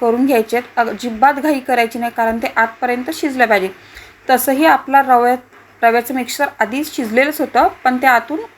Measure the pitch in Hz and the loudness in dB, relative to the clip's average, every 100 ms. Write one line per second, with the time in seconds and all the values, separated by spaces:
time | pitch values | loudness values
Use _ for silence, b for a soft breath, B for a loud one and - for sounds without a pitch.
0 | 240 240 269 240 220 233 240 - 226 214 | -2 0 2 0 0 -4 -4 -4 -4 -4
1 | 240 220 262 277 311 277 262 240 233 240 | -8 2 2 2 0 -2 0 0 0 -4
2 | 233 - 226 226 226 - 226 - 254 247 | -6 -2 -2 -2 -2 0 -2 -2 -4 -4
3 | 254 320 302 254 226 208 185 - B B | -6 -6 -4 0 2 2 0 -8 B B
4 | B B - 254 277 262 320 269 - 277 | B B 0 0 2 2 4 2 2 2
5 | 262 240 240 247 - - - _ 233 233 | 4 4 4 0 -6 -20 -20 _ 0 2
6 | 233 262 240 - 285 - 208 262 302 - | -2 -6 -6 -4 -4 -2 -4 -4 -6 -6
7 | 226 226 285 302 285 247 339 - 262 254 | -2 0 0 -2 -2 2 0 0 -2 0
8 | 269 233 226 320 453 | 2 2 0 -8 -10